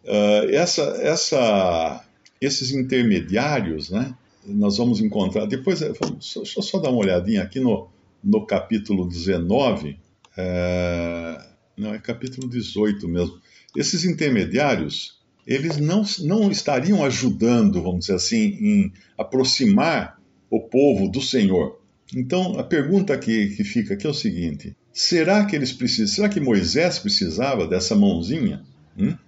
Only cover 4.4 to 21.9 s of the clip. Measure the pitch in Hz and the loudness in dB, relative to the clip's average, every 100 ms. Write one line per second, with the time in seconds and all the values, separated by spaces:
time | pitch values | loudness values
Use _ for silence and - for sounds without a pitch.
4.4 | 101 104 104 101 120 104 107 104 92 104 | -6 0 2 2 2 2 0 0 0 -2
5.4 | 104 127 196 180 151 - 151 - - - | -2 -2 -2 -2 -4 -4 -6 -6 -12 -12
6.4 | - - - 190 151 123 98 90 95 107 | -8 -6 -4 -2 0 2 2 2 2 -2
7.4 | 90 135 127 92 - _ _ _ 98 107 | -2 -2 0 0 -4 _ _ _ 0 0
8.4 | 104 98 - 110 104 98 90 87 87 87 | 2 -2 0 -4 -2 -2 -2 -4 -2 -2
9.4 | 85 120 131 92 76 - _ _ _ - | 2 2 2 0 -6 -12 _ _ _ -8
10.4 | 92 90 90 90 87 87 85 85 82 80 | -4 -2 0 0 -2 -2 -4 -6 -10 -12
11.4 | - _ _ - 104 107 - 117 131 127 | -18 _ _ -10 -8 -8 -10 -10 -10 -10
12.4 | 127 120 104 101 107 101 85 87 87 - | -8 -6 -6 0 0 0 -4 -2 -2 -6
13.4 | _ - _ - 143 175 175 151 151 117 | _ -20 _ -4 -2 0 -2 0 0 2
14.4 | - 110 147 104 76 - - _ _ _ | 0 0 0 0 -2 -8 -12 _ _ _
15.4 | - 135 160 147 151 196 202 - 151 214 | -4 -2 -2 -2 0 0 0 -4 -2 2
16.4 | 202 - - 131 156 202 127 117 127 82 | 2 0 -2 0 2 2 2 0 -2 2
17.4 | 113 120 104 90 87 90 92 90 - 113 | 2 4 4 2 -2 -4 -2 -2 0 0
18.4 | 107 98 104 104 90 - _ - - 131 | 0 0 2 2 2 -4 _ -10 -2 0
19.4 | 131 - 120 101 156 135 85 - _ _ | 0 2 4 4 4 0 -4 -12 _ _
20.4 | _ 110 - 127 143 101 95 110 - 131 | _ -4 0 4 4 4 0 -2 -2 2
21.4 | 101 90 71 - _ | 4 4 0 -6 _